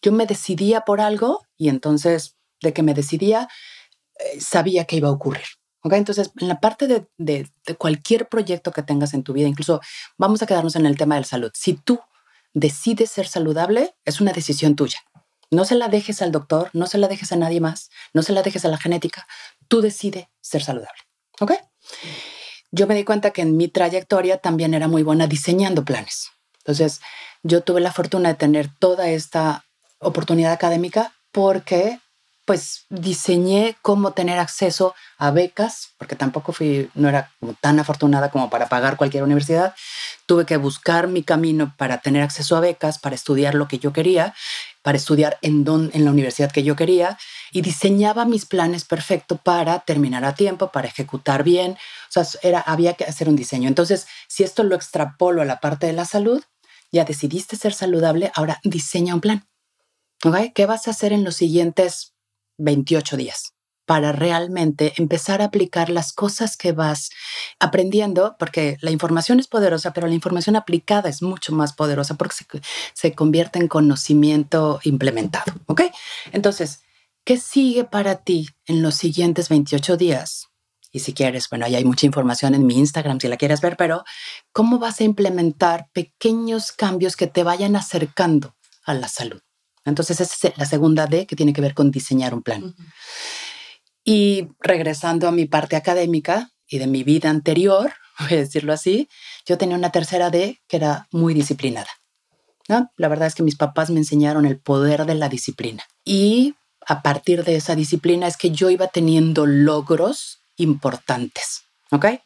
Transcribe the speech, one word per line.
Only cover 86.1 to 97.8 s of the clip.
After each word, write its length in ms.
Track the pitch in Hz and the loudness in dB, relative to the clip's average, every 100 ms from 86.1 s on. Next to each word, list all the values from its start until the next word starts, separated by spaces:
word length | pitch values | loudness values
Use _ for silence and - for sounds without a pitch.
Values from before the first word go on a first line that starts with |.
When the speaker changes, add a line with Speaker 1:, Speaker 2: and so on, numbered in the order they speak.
| _ 226 226 226 226 214 | _ 0 0 -2 -4 -6
Speaker 1:
cambios 420 | - 202 185 185 | -4 -2 0 -2
que 120 | - 175 | -2 -2
te 160 | - | 0
vayan 340 | 175 175 202 202 | 0 0 2 0
acercando 800 | - 175 151 - 180 156 143 _ _ _ | 0 -4 -4 0 2 2 0 _ _ _
a 100 | - | -6
la 140 | 139 131 | -6 -6
salud? 320 | - 120 - _ _ _ _ | -8 -10 -12 _ _ _ _
Entonces, 360 | - 147 165 170 | -6 -2 -2 -2
esa 280 | 180 - 180 | -4 -2 -4
es 100 | - | -2
la 80 | 143 | -2
segunda 400 | 147 156 156 156 | 2 4 4 2
D 200 | 160 196 | 0 -2
que 100 | 156 | 0
tiene 160 | 151 | 0
que 80 | 143 | 2
ver 140 | 143 | -2
con 160 | 139 143 | 2 2
diseñar 440 | 135 - 131 127 | 2 -2 -2 -2
un 80 | 120 | -6
plan. 220 | 113 113 | -6 -8
Speaker 2:
Ujú. 100 | 185 180 160 - - - - - - - - - _ _ | -8 -16 -20 -20 -18 -14 -12 -12 -14 -16 -20 -20 _ _
Speaker 1:
Y 440 | - 214 202 196 170 _ | 0 4 4 2 -4 _
regresando 680 | - 180 156 147 170 170 170 | 0 0 0 -2 -2 0 2
a 40 | |
mi 120 | 170 156 | 2 2
parte 300 | 156 151 156 | 0 0 -2
académica 720 | 151 180 175 165 147 190 247 _ _ | 0 0 2 0 0 -4 -4 _ _
y 120 | - | -6
de 80 | 135 | -2
mi 180 | 131 | -2
vida 240 | 127 160 160 | 2 2 4
anterior, 640 | 151 147 156 196 196 | 0 2 2 4 4